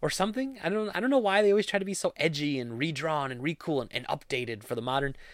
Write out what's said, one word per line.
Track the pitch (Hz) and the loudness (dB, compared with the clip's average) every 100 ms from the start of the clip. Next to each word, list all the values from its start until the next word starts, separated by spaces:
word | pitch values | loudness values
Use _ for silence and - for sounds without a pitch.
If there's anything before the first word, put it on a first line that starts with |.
or | 156 | -4
something? | - 196 214 269 262 | 0 0 0 -4 -4
I | 165 | -2
don't, | 208 214 | 0 -2
I | - | 0
don't | 240 | 2
know | 269 | 4
why | 208 196 | 4 6
they | 214 | 6
always | 202 220 | 6 4
try | 202 | 0
to | 196 | -2
be | |
so | 190 180 - | -2 -2 0
edgy | 156 147 147 135 | 0 2 0 0
and | 120 117 | -2 -2
redrawn | 156 135 160 156 135 | -2 -2 -2 0 -2
and | 123 | -4
recool | 139 165 - 143 | -4 -4 -2 -2
and, | 117 | -2
and | 120 127 | -6 -4
updated | - - 127 120 110 | -6 -4 -4 -4 -6
for | 107 120 | -6 -6
the | |
modern. | 120 135 139 - - | -2 0 0 -4 -14